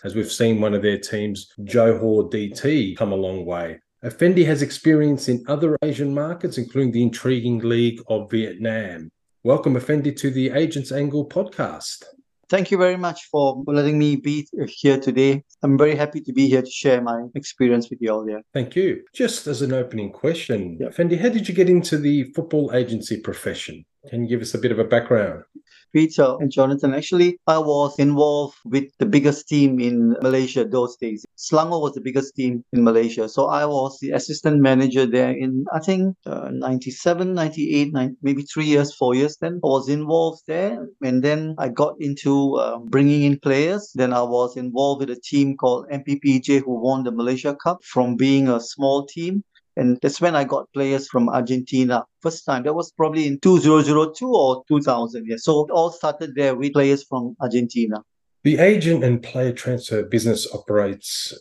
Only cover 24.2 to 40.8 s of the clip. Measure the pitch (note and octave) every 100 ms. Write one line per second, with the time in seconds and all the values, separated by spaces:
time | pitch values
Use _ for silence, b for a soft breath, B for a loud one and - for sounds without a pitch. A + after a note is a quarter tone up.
24.2 | A#2 A#2 A2+ A#2 A#2+ A2 A2 A#2 - A#2
25.2 | F#2+ D#2+ - - b b b D#3 D#3 D#3+
26.2 | C3+ - C#3 C3+ C3+ C#3 C#3+ C#3 D3+ F3+
27.2 | F3 F3 - D#3+ D3+ C#3+ C#3+ C#3+ C#3+ C#3+
28.2 | D3 D3 C#3+ _ A#2 C3 C#3 - A#2 C#3+
29.2 | C#3+ D3 - D3 C#3 B2+ A#2+ A#2+ A#2 A#2
30.2 | C3 C3 B2+ C3 G#2+ B2+ B2 - A2+ G#2+
31.2 | - - - D#3 E3 E3+ D3 C#3 B2 C3+
32.2 | C#3 - B2+ A#2+ - A#2+ A#2 A2+ A2+ A#2
33.2 | A2 C3+ D3+ D3 D3 D3 C3+ - C#3 C#3
34.2 | C#3+ C#3+ D#3 D3 C3+ C3 C3 B2+ B2 B2
35.2 | B2+ C3+ C3 C3 - D#3+ D#3+ F#3 F#3+ F#3
36.2 | - - C3+ C3 C3 C3 B2+ - F3 F3
37.2 | F#3 F3+ D#3 D#3 D#3 D3 C#3+ C#3 B2+ -
38.2 | C#3 C#3 C#3+ D#3 D3+ C#3+ C#3+ - B2+ B2+
39.2 | D3 - E3 F3 D3 C3+ B2+ D3 D3+ E3
40.2 | E3 D#3+ - E3 G3+ A#3